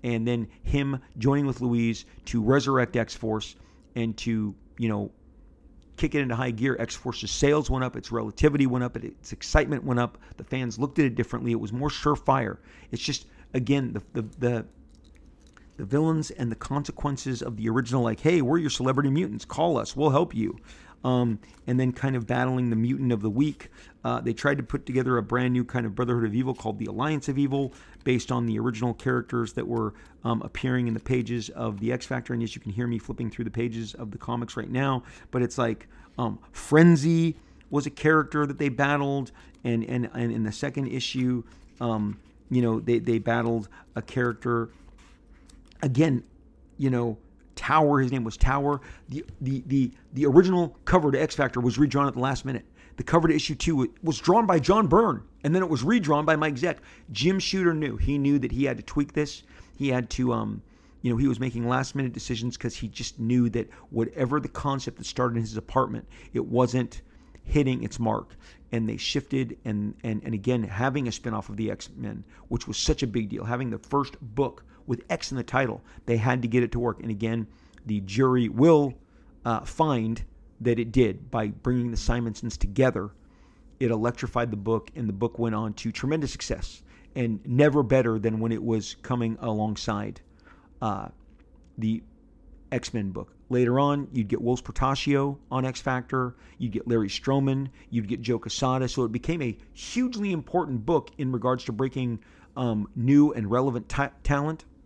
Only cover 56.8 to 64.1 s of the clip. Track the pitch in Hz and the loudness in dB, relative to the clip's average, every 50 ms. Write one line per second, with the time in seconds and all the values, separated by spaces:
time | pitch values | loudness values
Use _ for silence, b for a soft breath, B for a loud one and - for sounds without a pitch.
56.8 | B B B B B B 117 104 123 170 190 190 - - - 190 185 170 165 156 | B B B B B B -4 0 2 2 2 2 0 -2 0 2 2 2 2 2
57.8 | 151 139 113 107 - - 143 143 139 139 143 143 127 120 117 120 139 135 123 110 | -2 -2 -2 0 0 2 2 2 4 4 4 4 2 0 0 0 0 0 0 -4
58.8 | 104 - - 147 143 143 - 156 151 143 - - - B B B B B B B | -6 -4 -2 -2 -2 0 0 -2 -2 -2 -4 -12 -18 B B B B B B B
59.8 | 139 139 127 127 123 107 - - 127 123 120 113 110 107 104 104 - b b b | 0 0 0 0 0 -2 -2 -2 0 0 0 0 -2 -4 -6 -8 -12 b b b
60.8 | b b b b - 123 120 113 135 139 127 117 127 123 113 117 117 117 127 131 | b b b b -2 0 2 2 2 2 2 0 -2 -4 -4 -2 -2 0 0 0
61.8 | 127 - - 143 135 127 120 - - - 127 110 113 123 123 - - 120 - - | -2 -2 -4 -4 -4 -4 -4 -6 -6 -6 -6 -4 -4 -6 -6 -6 -6 -8 -6 -6
62.8 | 120 110 - - 120 - - - 117 113 123 123 120 117 107 117 107 - B B | -8 -8 -8 -8 -10 -10 -8 -4 -2 2 4 4 4 2 2 -2 -4 -6 B B
63.8 | B B - 113 113 - | B B -2 -2 -2 -2